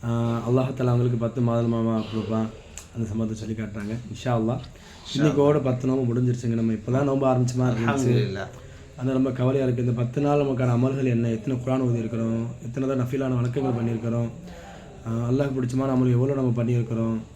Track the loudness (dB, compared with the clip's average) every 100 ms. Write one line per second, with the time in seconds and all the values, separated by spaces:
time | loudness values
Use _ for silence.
0 | -2 0 0 0 2 2 2 0 2 2
1 | 2 2 -2 0 2 2 2 2 2 0
2 | -2 -4 -2 0 -2 -6 -18 -18 -14 -6
3 | -4 -2 -2 -4 -6 -6 -6 -6 -6 -6
4 | -8 -8 -2 0 0 -2 -6 -18 -20 -20
5 | -8 2 2 6 4 4 2 0 0 0
6 | 2 2 2 0 0 0 0 0 0 0
7 | 2 2 2 4 2 2 0 2 0 2
8 | 2 2 2 -4 -8 -12 -18 -18 -18 -6
9 | -2 2 2 2 2 2 2 2 0 0
10 | 0 0 2 4 2 2 2 4 2 2
11 | 2 2 2 0 -2 -4 0 0 2 0
12 | -2 -2 -2 -2 -4 -8 -8 -4 -2 0
13 | -2 -2 0 0 0 0 0 0 0 -2
14 | -2 -2 -2 -6 -16 -16 -16 -18 -18 -14
15 | -6 -4 0 0 0 0 -2 0 0 2
16 | 4 4 2 2 0 0 2 0 0 -2
17 | 0 -2 -6